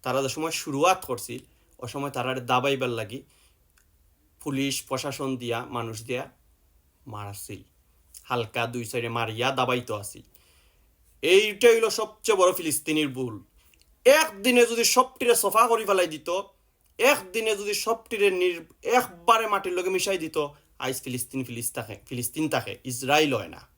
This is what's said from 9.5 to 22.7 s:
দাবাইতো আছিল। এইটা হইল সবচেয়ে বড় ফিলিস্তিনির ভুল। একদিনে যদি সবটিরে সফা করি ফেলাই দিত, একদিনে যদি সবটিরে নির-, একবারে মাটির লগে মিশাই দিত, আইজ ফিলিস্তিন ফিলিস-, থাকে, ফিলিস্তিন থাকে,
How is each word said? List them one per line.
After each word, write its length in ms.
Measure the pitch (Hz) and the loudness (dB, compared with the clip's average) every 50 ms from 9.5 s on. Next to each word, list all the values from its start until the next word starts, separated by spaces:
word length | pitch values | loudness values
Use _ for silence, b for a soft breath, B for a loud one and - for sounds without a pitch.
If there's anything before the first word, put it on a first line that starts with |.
দাবাইতো 440 | 135 135 127 123 127 127 120 - 110 | 0 0 0 0 0 -2 -2 -6 -8
আছিল। 280 | 104 101 - - - - _ b b b b b b b b b b b b b b _ _ _ _ | -8 -8 -12 -16 -16 -20 _ b b b b b b b b b b b b b b _ _ _ _
এইটা 460 | - 160 185 196 214 214 202 202 - 240 | 2 4 6 6 6 4 -2 6 6 6
হইল 200 | 226 226 226 214 | 8 8 4 0
সবচেয়ে 500 | - - 214 214 - _ - - 214 190 | 0 -2 -4 -6 -8 _ 0 0 4 6
বড় 140 | 180 180 | 6 4
ফিলিস্তিনির 560 | 180 - 175 156 139 - - 160 156 156 151 143 | 4 2 -4 -2 -4 -2 -2 -2 0 0 0 -2
ভুল। 340 | 127 127 131 120 107 98 - _ _ b b b b b b _ _ _ _ | -2 -6 -8 -8 -8 -12 -16 _ _ b b b b b b _ _ _ _
একদিনে 600 | 240 285 311 320 - 202 196 202 254 240 247 240 | 6 6 6 4 0 -4 -2 0 4 6 6 6
যদি 180 | 233 233 226 226 | 4 4 0 2
সবটিরে 500 | - - 254 254 254 - - 262 240 233 | 4 4 4 2 2 0 -2 2 2 4
সফা 340 | 233 - 196 196 220 240 240 | 4 2 2 4 4 6 6
করি 160 | 233 220 220 | 4 2 2
ফেলাই 220 | 190 196 185 175 | 2 2 2 2
দিত, 240 | 160 156 151 - - 175 190 202 - _ _ _ _ _ _ _ _ _ - | 0 -2 -8 -6 -6 -6 -6 -6 -10 _ _ _ _ _ _ _ _ _ 2
একদিনে 580 | 214 262 294 - - - - 226 220 220 220 | 4 4 4 2 -2 -6 -6 -4 0 0 -2
যদি 180 | 196 208 202 202 | -2 -2 -4 -4
সবটিরে 560 | - - 220 233 226 - - 233 208 202 202 | -2 -2 -2 -4 -4 -4 -8 -2 2 2 2
নির-, 580 | 185 180 180 180 175 165 160 _ - _ - - | 4 2 0 0 0 -2 -12 _ -20 _ -4 2
একবারে 580 | 226 247 - - - - - - 226 226 220 | 2 2 2 0 -10 -4 4 4 4 4 4
মাটির 260 | 220 202 196 196 185 | 0 -2 -2 -2 -2
লগে 180 | 180 180 180 185 | -2 -2 -2 0
মিশাই 280 | 190 180 - 202 196 185 | 0 0 0 0 -2 -2
দিত, 280 | 160 156 - 160 147 143 b b b b b _ | -4 -4 -2 -2 -4 -4 b b b b b _
আইজ 240 | - 131 131 - | -4 -4 -4 -4
ফিলিস্তিন 420 | - 131 123 120 120 - - 135 127 | -6 -6 -6 -6 -6 -6 -6 -8 -6
ফিলিস-, 300 | 123 117 117 117 - - | -6 -8 -8 -8 -6 -6
থাকে, 240 | - 110 - 101 - _ | -6 -8 -8 -12 -16 _
ফিলিস্তিন 420 | - 131 120 123 - - 156 156 151 | -10 -8 -6 -6 -6 -4 -2 -2 0
থাকে, 300 | 151 127 - 101 | 0 -2 -2 -4